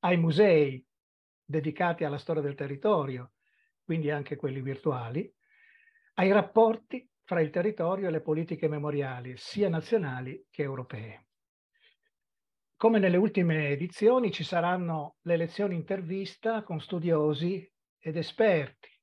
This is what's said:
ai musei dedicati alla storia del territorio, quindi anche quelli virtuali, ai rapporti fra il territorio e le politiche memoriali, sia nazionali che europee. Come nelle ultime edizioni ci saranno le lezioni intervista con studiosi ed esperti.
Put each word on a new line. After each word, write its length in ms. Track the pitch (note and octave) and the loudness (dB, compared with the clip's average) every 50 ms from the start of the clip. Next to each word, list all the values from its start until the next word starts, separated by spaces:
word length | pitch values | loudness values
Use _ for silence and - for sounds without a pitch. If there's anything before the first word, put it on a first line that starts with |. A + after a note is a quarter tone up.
ai 160 | - F3+ F3+ | 2 2 2
musei 680 | E3+ E3 E3 D3+ D3+ G#3+ G3+ F3 D#3 D3 C#3 C3 C3 - _ _ _ _ _ _ _ _ _ _ _ _ | 4 2 2 4 6 6 6 8 6 4 2 0 -8 -12 _ _ _ _ _ _ _ _ _ _ _ _
dedicati 600 | _ D3 D#3+ C#3+ D#3 D3 - F3+ F3 E3+ E3 E3+ | _ -4 -2 -2 -2 -2 0 0 0 0 -2 -4
alla 140 | D3 C#3+ C#3+ | -4 -4 -6
storia 220 | - - E3 D#3 | -6 -4 -4 -4
del 140 | C#3+ C#3+ C#3 | -4 -4 -6
territorio, 800 | C3+ C#3 C3+ C#3 C#3 - G#3 G#3+ E3+ C#3+ C3+ C3 B2 B2 - _ _ _ _ _ _ _ _ _ _ _ | -6 -8 -8 -8 -4 0 2 2 2 0 -2 -6 -10 -12 -14 _ _ _ _ _ _ _ _ _ _ _
quindi 280 | _ E3 E3 D#3 D3 | _ -4 -2 -2 -2
anche 260 | D3+ D3 C#3+ - D3 | -2 -2 -4 -8 -10
quelli 240 | C#3 - C#3+ C3 C3+ | -6 -6 -6 -6 -4
virtuali, 680 | B2+ C#3 C3+ C3+ - E3 C3+ B2 A#2+ A#2 B2+ D3+ G#3+ - _ _ _ _ _ _ _ _ _ _ _ _ _ _ _ _ _ | -6 -6 -8 -4 -4 -4 -4 -2 -6 -6 -6 -6 -8 -8 _ _ _ _ _ _ _ _ _ _ _ _ _ _ _ _ _
ai 160 | - F#3 F#3+ | 2 4 6
rapporti 800 | G3 G#3 F#3+ F#3+ - A3 A3 A3+ A3 - _ _ - B3+ - _ _ _ _ | 6 4 4 4 6 6 6 6 4 0 _ _ -10 -10 -10 _ _ _ _
fra 160 | - F3+ E3+ | -4 0 0
il 100 | D#3+ D3+ | 0 0
territorio 560 | D3+ F3+ F3 G#3+ G#3+ - E3+ E3+ F#3+ F#3+ G3+ | 0 0 0 0 0 0 -2 -2 0 -2 -2
e 40 | F3+ D#3+ | -2 -2
le 80 | D#3+ | -4
politiche 480 | D#3 - D3+ D#3 E3 E3 F3 D3+ - D#3 | -2 -2 -2 -2 -2 -4 -6 -2 -2 -2
memoriali, 680 | D3+ D3 C#3+ D3+ D3 C#3+ C#3 C3 C3 B2 B2 B2+ B2+ | -2 -2 -4 -4 -2 -2 -4 -4 -6 -10 -12 -14 -14
sia 320 | B2 - - - G#3 G#3 F#3+ | -14 -14 -10 -2 0 0 0
nazionali 760 | E3 D#3+ D#3+ - A#3 A3 F3+ C#3+ B2+ B2+ B2+ B2+ C3 - - _ | 0 -2 -2 0 0 0 0 -2 -6 -6 -8 -8 -10 -12 -16 _
che 120 | _ - D3 | _ -6 -6
europee. 640 | C#3 C3+ B2+ B2 - - G#2+ G#2+ A2 G#2+ - _ _ _ _ _ _ _ _ _ _ _ _ _ _ _ _ _ _ _ _ _ _ _ _ _ _ _ _ _ _ _ | -4 -4 -8 -8 -10 -10 -12 -12 -12 -16 -20 _ _ _ _ _ _ _ _ _ _ _ _ _ _ _ _ _ _ _ _ _ _ _ _ _ _ _ _ _ _ _
Come 240 | _ - A3+ A3+ G#3+ | _ 2 4 4 6
nelle 160 | F#3+ F#3 F3 | 4 4 4
ultime 540 | F3+ G3+ G#3+ G#3 G3 F3+ E3+ D#3+ D#3 D3+ C#3+ | 4 4 4 2 2 2 2 2 0 0 -2
edizioni 600 | C#3+ C#3 E3 F3 - - G#3 A3 B3 C4 B3 G3+ | -2 -2 -4 -8 -6 2 2 4 4 4 2 0
ci 140 | D#3+ - E3+ | -4 -4 -8
saranno 720 | - F#3 F3 E3+ F3 F3+ F#3 F3+ E3+ E3 D#3 D3 - _ _ _ | -2 -2 0 2 2 0 0 -2 -4 -4 -4 -6 -8 _ _ _
le 140 | E3+ E3+ | 0 0
lezioni 380 | E3 E3+ E3 - - G3+ G3+ F3+ | 0 0 -2 -2 -2 -2 -2 -2
intervista 880 | E3+ - - G3 G3 F#3 D#3+ F#3 G3 G3 F#3+ - _ - A3 A3+ A3 G#3+ | -4 -4 -4 -4 -6 -4 -6 -6 -6 -8 -8 -12 _ -4 -4 -4 -4 -6
con 180 | - F3 D#3 | -6 -8 -8
studiosi 880 | - - - F3+ D#3+ F3 E3 D3+ D3+ D3+ D3+ C3+ D#3+ F3 G3 F#3 - - _ _ _ _ _ _ | -8 -6 -6 -4 0 2 2 4 4 2 0 0 -2 -2 -4 -4 -8 -12 _ _ _ _ _ _
ed 180 | _ D#3+ D#3 | _ -8 -6
esperti. 720 | E3+ D#3+ - - - A3+ A3 F#3+ D#3+ C#3+ - - _ - - _ _ | -6 -6 -8 0 2 4 4 4 2 0 -2 -10 _ -20 -20 _ _